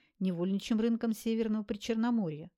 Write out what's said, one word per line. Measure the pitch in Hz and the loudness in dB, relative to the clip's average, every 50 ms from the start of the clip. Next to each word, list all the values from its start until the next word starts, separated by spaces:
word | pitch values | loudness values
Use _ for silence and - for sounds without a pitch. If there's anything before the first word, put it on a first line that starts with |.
| _ _ _ - | _ _ _ -4
невольничьим | 190 190 175 165 175 190 196 196 - - 226 214 | -2 -2 0 0 0 0 0 0 0 0 2 2
рынком | 226 233 233 226 240 226 214 | 4 2 2 2 0 0 -2
Северного | - - 226 226 226 226 220 214 214 202 | 0 0 0 0 0 0 0 0 -2 -2
Причерноморья. | - 214 202 - - 220 220 226 247 240 226 190 156 151 151 - - - | -4 -6 -4 -4 -2 0 0 2 2 2 2 0 -2 -4 -6 -10 -14 -18